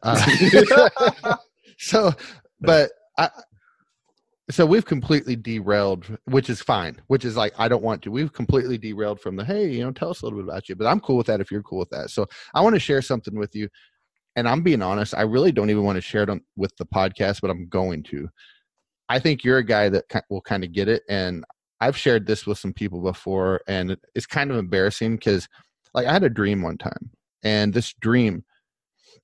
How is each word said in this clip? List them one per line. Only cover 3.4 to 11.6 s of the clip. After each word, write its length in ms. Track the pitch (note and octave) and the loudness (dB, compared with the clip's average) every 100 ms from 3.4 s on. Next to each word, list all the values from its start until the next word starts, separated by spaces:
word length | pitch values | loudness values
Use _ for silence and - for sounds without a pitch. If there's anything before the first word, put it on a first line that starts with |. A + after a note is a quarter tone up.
| - _ _ _ _ _ _ _ _ _ - | -20 _ _ _ _ _ _ _ _ _ -8
so 140 | B2+ D#3 | 2 4
we've 200 | G#3+ - | 4 2
completely 500 | C#3+ A#2 D3+ - A#2 | -4 2 0 0 -6
derailed, 840 | A2+ A2+ G2 G#2 G2 F#2 F2+ A2 - | -4 -6 0 2 2 -2 -6 -14 0
which 240 | C3 C3 | 0 0
is 120 | A2 | -6
fine, 400 | - A2 E2 - - | -2 -2 -2 -8 -2
which 180 | C3+ B2 | -2 0
is 100 | A2+ | -2
like, 180 | G#2+ - | -2 0
I 100 | A2+ | 0
don't 160 | A#2+ | 0
want 200 | A2 A2 | 0 -4
to. 80 | G#2 | -6
We've 200 | A#2+ D#3 | -6 -6
completely 460 | - A#2 C#3 B2 A#2+ | -6 0 0 0 -6
derailed 420 | A2 G#2 G#2 G#2 | -6 -6 -6 -6
from 160 | G2 F#2+ | -8 -8
the, 80 | |
"Hey, 260 | A#2 G3+ F#3+ | -4 -2 -2
you 140 | A#2+ | -2
know, 80 | B2 | -6
tell 180 | - E3 | -6 -8
us 120 | F3 | -8
a 40 | A2 | -10
little 140 | G2+ | -8
bit 80 | F#2 | -8
about 220 | F2 - | -10 -10
you," 60 | F#2 | -4
but 120 | A2 | 0
I'm 120 | G3 | 0
cool 180 | - B2+ | 2 0
with 100 | A#2 | 2
that 140 | G#2+ | -2
if 100 | F#2+ | -2
you're 120 | G#2 | -6